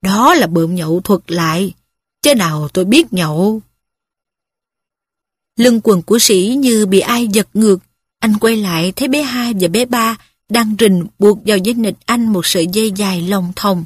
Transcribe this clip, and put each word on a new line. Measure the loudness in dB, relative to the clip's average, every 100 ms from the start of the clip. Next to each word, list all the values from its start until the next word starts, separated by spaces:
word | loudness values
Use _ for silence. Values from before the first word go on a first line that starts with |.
Đó | 0 2 4
là | 4 2
bợm | 0 -2
nhậu | -4 -2 -4
thuật | 0 -2 -2
lại. | -2 0 0 -4 -8 _ _ _ _
Chứ | 0
nào | 2 0 -4 -4
tôi | -2
biết | 2 2 2
nhậu. | -2 -2 0 0 -2 -8 _ _ _ _ _ _ _ _ _ _ _ _ _ _ _ _ _ _ -2
Lưng | 0 0
quần | 0 0
của | 0 0
sĩ | 2 2 0 0
như | 0 2 2
bị | 0
ai | 0 -2 0
giật | -2 -2
ngược. | 0 2 2 _ _ _ _
Anh | -2 2
quay | 2 0
lại | -2 -2 -4
thấy | -4 -2
bé | -2
Hai | -2 -4 -4 -2
và | 0
bé | 0
Ba | -2 -2 -2 -4 _ _ _
đang | -2 0 2
rình | 2 2 -2 _
buộc | 2 4
vào | 0 0
dây | 0
nịt | -2 -2 -4 -4
anh | -2 0
một | 0 0
sợi | -2 0
dây | 0 -2 -2
dài | -4 -2
lồng | -2 -2 -4 -4
thòng. | -2 -2